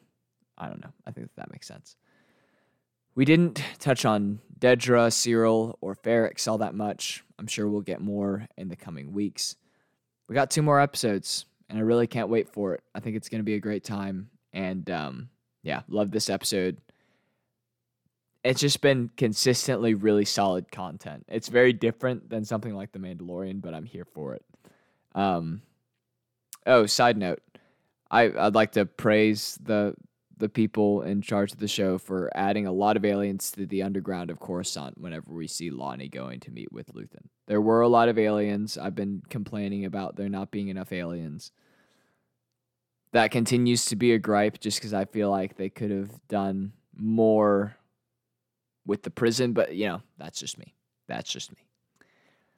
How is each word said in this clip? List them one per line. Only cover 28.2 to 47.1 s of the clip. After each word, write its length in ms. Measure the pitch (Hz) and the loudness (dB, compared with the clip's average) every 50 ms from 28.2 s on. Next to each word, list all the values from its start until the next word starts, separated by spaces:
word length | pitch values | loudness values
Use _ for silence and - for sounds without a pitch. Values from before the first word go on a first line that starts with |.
| 117 107 - | 6 6 4
I'd 160 | 60 87 107 101 | 2 2 4 6
like 200 | 110 107 - - | 4 4 4 4
to 120 | 110 101 | 2 0
praise 720 | - - - - 110 107 107 110 107 107 104 - - - - - | 0 -2 0 2 4 6 6 6 4 2 0 -4 -8 -10 -10 -4
the, 320 | - 110 104 104 104 - - - _ _ _ _ _ _ | -2 0 0 0 0 -4 -8 -14 _ _ _ _ _ _
the 120 | - 110 107 | -4 -4 -2
people 520 | - 117 110 104 - 110 104 104 101 98 | 0 0 0 0 2 2 2 2 2 2
in 200 | 60 85 101 101 | 0 -2 -2 -4
charge 320 | 98 - 110 101 101 101 - | -2 0 0 0 0 -2 -2
of 60 | - | -6
the 80 | 104 | -6
show 300 | 101 - 110 101 95 92 | -4 -2 0 0 0 0
for 320 | 92 - - 95 92 85 - - | -2 -4 -6 -6 -4 -4 -4 -2
adding 320 | - 98 101 101 107 101 | -2 0 0 0 0 -2
a 40 | 95 | -2
lot 260 | 90 95 101 104 107 | 0 2 2 2 4
of 80 | 107 98 | 4 2
aliens 460 | 104 101 101 101 101 98 95 - - - | 2 2 0 0 -2 -4 -6 -8 -8 -8
to 120 | 101 98 | -8 -8
the 160 | 85 101 98 | -4 -4 -4
underground 480 | 95 98 98 95 - 98 92 87 87 87 | -2 -2 -4 -4 -6 -6 -6 -6 -8 -8
of 100 | 82 - | -10 -10
Coruscant 600 | - - 90 87 90 - - - 71 65 - - | -8 -8 -6 -6 -6 -6 -8 -8 -10 -12 -14 -14
whenever 340 | 87 87 80 80 - - 80 | -14 -12 -12 -12 -12 -12 -12
we 140 | 82 80 | -10 -10
see 240 | 78 - - 82 82 | -8 -8 -8 -8 -8
Lonnie 380 | 71 62 67 69 64 65 67 69 | -8 -8 -8 -8 -8 -8 -10 -12
going 300 | - 64 65 64 64 64 | -12 -12 -12 -12 -12 -14
to 100 | - - | -16 -16
meet 200 | 60 58 55 - | -14 -14 -14 -12
with 220 | 50 57 - - - | -14 -14 -16 -16 -16
Luthen. 360 | 57 53 - - - - - _ _ _ | -16 -16 -16 -18 -20 -20 -20 _ _ _
There 140 | - 104 107 | 0 0 2
were 200 | 107 110 113 113 | 4 4 6 6
a 60 | 117 | 6
lot 220 | 120 120 117 117 120 | 6 6 6 6 4
of 100 | 110 110 | 4 2
aliens. 580 | 107 107 104 104 104 104 101 104 107 107 - | 2 2 2 0 0 0 -2 -2 -4 -6 -6
I've 180 | - - 98 90 | -8 -8 -6 -6
been 280 | - 98 - 101 95 - - | -4 -4 -4 -6 -8 -8 -8
complaining 560 | - 110 101 - 113 104 101 101 101 101 98 | -8 -8 -8 -6 -6 -6 -4 -4 -4 -4 -6
about 320 | 92 101 98 95 - - | -6 -6 -6 -8 -8 -6
there 120 | - 98 98 | -6 -6 -4
not 220 | 98 95 98 - | -4 -6 -6 -6
being 160 | - 104 101 | -6 -6 -6
enough 240 | 98 95 95 92 - | -6 -6 -8 -8 -6
aliens. 600 | 95 90 87 85 87 85 82 78 73 - - - _ _ _ _ _ _ _ _ _ _ _ _ _ _ _ _ _ _ _ _ _ _ _ _ _ _ _ _ _ _ _ _ | -6 -6 -6 -6 -6 -8 -8 -10 -10 -12 -14 -18 _ _ _ _ _ _ _ _ _ _ _ _ _ _ _ _ _ _ _ _ _ _ _ _ _ _ _ _ _ _ _ _
That 200 | - 117 110 110 | 2 4 4 4
continues 540 | - 120 117 - 127 123 123 120 120 117 - | 2 0 2 2 2 2 4 4 2 2 0
to 100 | - 120 | -2 -2
be 160 | 98 123 120 | 2 4 4
a 80 | 117 110 | 4 4
gripe 400 | - 107 104 101 104 107 - - | 2 2 2 4 2 2 0 -4
just 220 | - 107 101 - | -6 -6 -6 -6
'cause 120 | - 107 107 | -6 -4 -2
I 120 | 95 98 | -2 -2
feel 260 | - - 107 104 101 | -2 -2 -2 0 0
like 240 | 98 98 95 95 - | 0 0 -2 -4 -6
they 140 | - 95 101 | -8 -8 -8
could 200 | - - 113 104 | -8 -6 -6 -4
have 220 | 101 98 98 101 - - - | -4 -4 -6 -8 -12 -18 -10
done 460 | - 110 101 98 98 95 98 98 101 110 _ _ _ _ | -6 -4 -2 -2 -2 -4 -4 -6 -8 -10 _ _ _ _
more 840 | - 107 110 | -6 -2 0